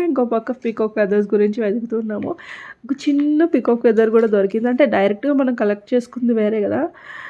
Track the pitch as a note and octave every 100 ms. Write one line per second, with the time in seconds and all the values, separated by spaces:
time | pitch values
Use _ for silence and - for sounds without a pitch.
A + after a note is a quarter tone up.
0 | F4 C4 A#3+ A3+ - B3 A#3 A3 G#3+ G#3+
1 | G3+ G#3 G3+ G#3 G#3 G#3+ G#3 A3+ A#3 A3+
2 | A3 G#3 G#3 E4+ - - - - A#3 C4
3 | - C#4+ D4 D4+ E4 C#4 A3 A#3 A#3+ G#3+
4 | A3 A3+ A3+ G3+ G3 A3 A#3+ B3+ C4+ G#3
5 | G3 G#3 C#4 C#4 B3+ A#3+ G#3 G#3 - B3
6 | A#3+ B3 A#3+ A3+ G#3 A3 G3+ A3 E4+ -
7 | - -